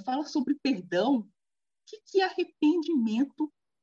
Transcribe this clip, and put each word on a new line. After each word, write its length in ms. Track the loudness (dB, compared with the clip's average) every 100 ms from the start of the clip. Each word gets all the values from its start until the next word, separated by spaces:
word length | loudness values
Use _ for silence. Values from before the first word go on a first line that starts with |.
fala 200 | -4 -4
sobre 300 | -2 -4 -2
perdão. 640 | -2 -2 -4 -2 0 2 0
O 100 | -2 _ _ _ _ _ -20
que 140 | -20
que 180 | -2 0
arrependimento 1300 | 0 -2 -6 _ 2 2 0 0 0 0 -2 -2 -8 -8 _ _